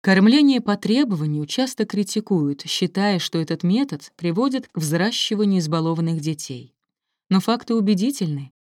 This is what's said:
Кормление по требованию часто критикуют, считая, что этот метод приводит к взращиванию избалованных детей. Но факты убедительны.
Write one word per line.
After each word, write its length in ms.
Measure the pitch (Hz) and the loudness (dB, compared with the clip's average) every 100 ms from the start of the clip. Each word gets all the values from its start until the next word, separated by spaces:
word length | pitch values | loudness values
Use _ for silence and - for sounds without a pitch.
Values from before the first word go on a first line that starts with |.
Кормление 600 | - 190 208 285 285 247 | 4 6 6 6 6 4
по 140 | 240 202 | 0 -2
требованию 680 | 196 240 277 175 151 151 147 | 0 2 2 0 -2 -4 -4
часто 400 | - 262 - 214 | -4 -4 -2 -4
критикуют, 800 | 202 196 220 214 185 143 143 - | -2 -2 -4 -2 0 0 -4 -6
считая, 540 | - 175 180 208 185 | -4 -2 0 0 0
что 200 | - 165 | -2 -4
этот 240 | 156 165 | -4 -2
метод 480 | 175 214 277 151 - _ | 0 0 0 -6 -12 _
приводит 520 | 170 170 262 254 - | -2 0 0 -2 -6
к 100 | - | -6
взращиванию 840 | 156 165 202 226 - 208 208 190 | -2 0 0 -2 -4 0 2 2
избалованных 600 | 156 160 160 165 165 160 | 0 0 0 0 -2 -2
детей. 560 | 151 151 - 127 127 _ _ _ _ _ _ | -4 -6 -8 -12 -14 _ _ _ _ _ _
Но 100 | 190 | 0
факты 340 | 202 240 - | 0 -4 0
убедительны. 800 | 226 202 196 233 277 170 143 139 _ | 0 2 2 0 -2 -4 -6 -10 _